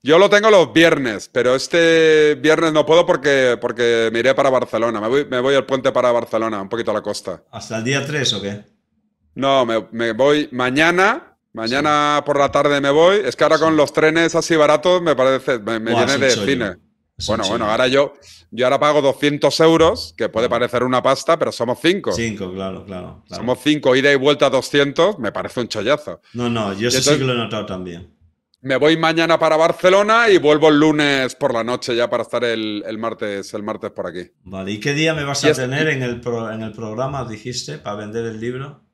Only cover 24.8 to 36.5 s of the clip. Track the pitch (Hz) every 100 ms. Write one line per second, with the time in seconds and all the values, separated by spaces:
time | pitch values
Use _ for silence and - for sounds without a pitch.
24.8 | 143 139 175 196 107 95 92 - 113 110
25.8 | 104 147 - 85 _ 117 120 117 104 98
26.8 | 120 131 135 147 131 120 110 110 98 92
27.8 | 90 85 87 _ _ _ _ _ 131 131
28.8 | 151 160 160 165 165 160 160 156 165 165
29.8 | 180 190 208 226 233 180 143 151 156 147
30.8 | 156 151 147 135 127 - 139 113 113 123
31.8 | - 117 120 120 110 120 120 110 107 104
32.8 | 101 110 113 110 107 101 92 107 104 104
33.8 | 107 - 92 87 87 _ 92 95 95 107
34.8 | 143 143 160 156 143 135 151 147 127 139
35.8 | 156 135 123 120 120 117 113